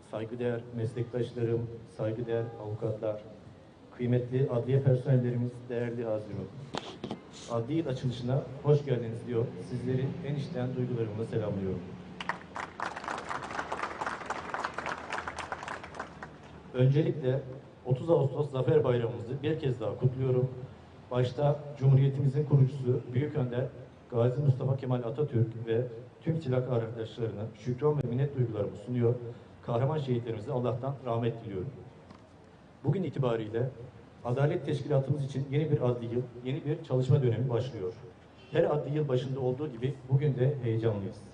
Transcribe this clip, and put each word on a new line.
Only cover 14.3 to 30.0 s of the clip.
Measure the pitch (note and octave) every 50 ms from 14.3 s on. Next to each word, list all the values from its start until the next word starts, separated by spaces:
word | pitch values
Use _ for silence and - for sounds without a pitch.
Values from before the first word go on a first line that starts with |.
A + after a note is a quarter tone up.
| - - - - - - - - - - - - - - - - - - - - - - - - - - - - - - - - - - - - - - - - - - - - - - - - -
Öncelikle | B2 B2+ C3+ C#3 D3 D#3 - - - C3 B2+ B2+ - - - - - - - - - -
otuz | B2 C#3 C#3+ E3+ E3
Ağustos | E3 D3 C#3 - - A#2 A2+ -
Zafer | - C3 B2 D#3 D#3+ D3+ -
Bayramımızı | C3 A#2+ A#2+ A2+ A2 G#2 G#2 G#2 - C3+ C#3 -
bir | D3+ D#3 -
kez | - C3+ B2 -
daha | A2 G2+ G2 -
kutluyorum. | - C3 - C3 C3 C3 B2+ B2 B2+ C3+ - - - - - - - - - - - -
Başta | B2 B2 B2+ B2 - D3 D3 C#3+ D3 - - - - -
Cumhuriyetimizin | C3 C3+ C3+ C3+ C#3 C#3 - D3 C#3+ C3 - D3 D3+
kurucusu | - C#3+ C#3 C3 B2+ - - - B2 A#2+ - - - A#2+
Büyük | B2 D3 D3+ -
Önder | - B2+ A#2+ A#2 B2 C3+ - - - - - - - - -
Gazi | - A#2 A#2 B2+ B2+ C#3
Mustafa | D3+ C#3+ B2+ - C3 C3+ C3+ -
Kemal | - B2+ B2+ B2 A#2+
Atatürk | A#2 - - D3+ C#3+ - A#2 A2 A2 A2 A2+ A2+ A2+
ve | A2+ A#2 B2 - - - - - - -
tüm | - - E3 E3
silah | - C3 B2+ B2+ B2+ -
arkadaşlarına | B2 A#2 A2 A2 - A2+ A2 A2 - - A2+ G#2+ F#2+ G2+ A2 - - -
şükran | - C3 B2 - D3 D3+ D3+ C#3+
ve | B2 A#2+
minnet | A#2 B2+ C#3+ D3 - C3
duygularımı | B2 A2 G2+ G#2 G2+ F#2+ F#2 -
sunuyor. | - - B2 B2 A#2+ A#2 A#2+ A#2+ - - - - - - - -
Kahraman | - - A#2+ A#2 C#3 C3+ -
şehitlerimize | D#3